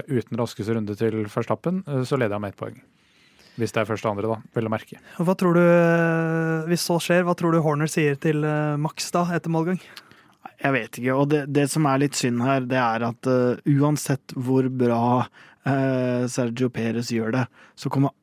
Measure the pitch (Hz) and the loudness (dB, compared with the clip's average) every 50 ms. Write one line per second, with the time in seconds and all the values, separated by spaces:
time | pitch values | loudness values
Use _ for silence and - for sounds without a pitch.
0 | - - 139 120 - - 135 123 120 113 - - 110 110 113 113 107 104 104 - | -2 -2 -2 -2 -2 -2 -4 -4 -4 -4 -4 -6 -4 -2 -2 -2 -2 -4 -4 -2
1 | 113 113 107 110 107 107 - 120 117 - 113 - - 165 185 190 - - 143 131 | -2 -2 0 -2 -4 -4 -4 -4 -2 -2 -2 -2 -2 -2 -4 -4 -4 -4 -4 -4
2 | 127 123 147 131 123 104 101 104 104 98 - - 117 110 113 - - _ _ _ | -2 -2 0 0 0 0 -2 -4 -6 -8 -8 -10 -10 -12 -12 -14 -20 _ _ _
3 | _ _ _ _ _ _ _ _ - - - - 113 104 - 117 107 104 110 98 | _ _ _ _ _ _ _ _ -20 -14 -8 -4 -4 -2 -2 -2 -2 -2 -2 -2
4 | - 110 104 101 101 110 113 107 - - - 123 113 110 110 - - - - - | -2 -2 -2 -2 -2 -4 -4 -6 -8 -8 -4 -4 -2 -2 -4 -6 -6 -10 -20 -20
5 | - - - - 170 175 190 - 190 180 170 175 175 170 175 175 170 170 165 170 | -20 -12 -6 -2 0 0 0 2 2 2 4 6 6 6 6 6 6 4 4 4
6 | 165 165 165 165 165 160 165 165 160 160 160 160 156 165 175 170 - - 175 165 | 2 2 0 0 0 -2 -2 -2 -2 -2 -2 -2 -2 -2 -2 -2 0 0 -2 0
7 | - - 175 180 180 175 175 - 175 170 165 170 151 160 147 143 156 151 - 175 | 0 2 2 2 2 2 0 0 2 2 2 2 2 2 2 0 0 0 0 0
8 | 156 147 143 139 - 160 151 147 151 151 151 151 151 151 147 147 151 160 - - | 2 2 0 0 0 0 0 0 0 0 0 0 0 -2 -2 -2 -2 -4 -4 -8
9 | - - - 175 175 175 175 165 - 170 165 160 160 175 185 175 - - - - | -8 -2 -2 0 0 0 -2 -2 -2 -2 -2 -2 0 -2 -2 -4 -6 -10 -20 -20
10 | - - - - - _ _ _ - - - - - 139 135 123 107 - - 120 | -20 -20 -20 -20 -20 _ _ _ -20 -20 -8 -4 -2 0 0 0 -2 -4 -8 -6
11 | 120 127 131 139 143 143 151 151 139 147 135 143 143 135 - 156 156 143 135 135 | -2 0 2 2 2 2 2 0 0 0 2 2 2 2 2 2 2 4 4 2
12 | 143 143 - - - 123 120 120 120 135 139 135 127 123 131 127 123 117 113 113 | 2 0 0 -2 -2 0 0 0 0 2 2 0 0 0 0 0 2 2 0 0
13 | 120 117 113 - - 131 127 127 123 123 117 - - - 143 139 143 147 151 139 | -2 -4 -4 -4 -2 0 2 2 2 2 0 0 0 0 2 4 4 2 0 0
14 | - - 139 123 _ - - 135 123 127 131 131 127 131 131 127 123 120 117 117 | -2 -2 -2 -4 _ -8 -10 -6 -2 0 2 2 2 2 0 0 2 2 2 2
15 | 117 120 123 123 117 - - - - - - _ - 135 135 135 135 135 131 127 | 2 2 2 2 0 -2 -8 -20 -20 -20 -18 _ -4 -2 0 0 0 0 0 0
16 | 123 127 123 123 123 123 - - 123 117 117 117 127 127 - 113 113 117 110 117 | 0 0 0 -2 -2 -2 -2 -2 -2 -2 -2 -2 -2 -2 -2 -2 -4 -2 -2 -4
17 | 117 - 120 113 110 110 113 127 127 - _ - - - _ - - 139 - 135 | -4 -4 -4 -2 -2 -2 0 -2 -2 -4 _ -14 -20 -20 _ -10 -6 -4 0 0
18 | 139 135 - _ | 0 0 0 _